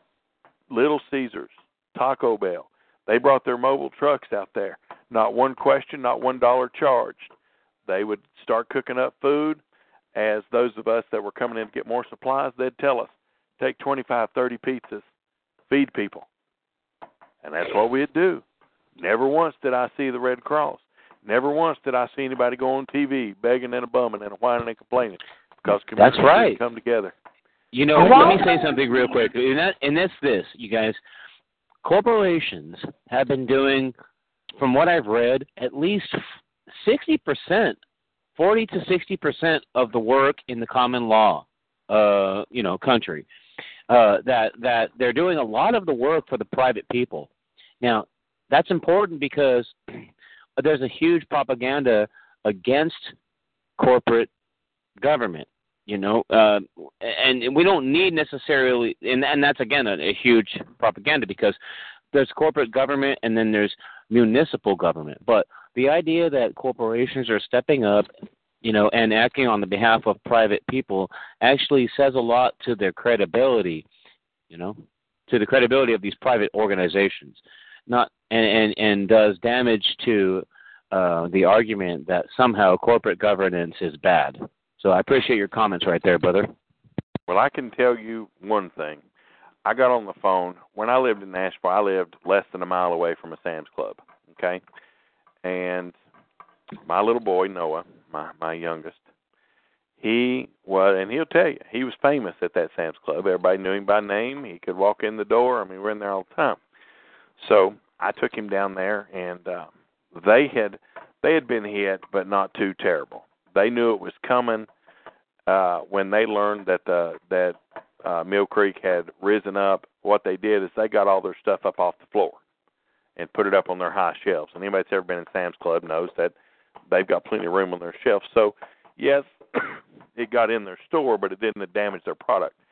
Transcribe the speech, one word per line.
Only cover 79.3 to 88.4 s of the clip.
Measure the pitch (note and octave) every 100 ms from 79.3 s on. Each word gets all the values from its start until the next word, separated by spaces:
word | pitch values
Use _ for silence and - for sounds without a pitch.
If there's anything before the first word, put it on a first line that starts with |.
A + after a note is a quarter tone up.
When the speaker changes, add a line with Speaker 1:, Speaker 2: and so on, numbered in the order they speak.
| F#2
Speaker 2:
damage | A#2 B2 B2 G#2+ - -
to, | B2 G#2 F#2+ F#2 - _ - - -
uh, | F#2+ F2+ E2+ E2+
the | F#2+
argument | F2+ A2 A2 G2+ F2+ D#2 E2
that | F2+ - -
somehow | B2 G2+ F#2+ F2+
corporate | A#2 A#2 G#2+ F2+
governance | G#2 F#2+ F#2+ F2+ E2 -
is | F2 D2
bad. | F2+ E2 C#2 - - _ _ _
So | G2
I | F#2
appreciate | - C3+ - A2+
your | G2
comments | - G#2+ F2+ F#2+
right | E2
there, | F#2 E2+
brother. | F2+ F#2+ G#2+ - _ _ _ - _ - -
Speaker 1:
Well, | F#2+
I | C#3
can | - A#2+
tell | - B2 A#2
you | A2 A2+ G#2 _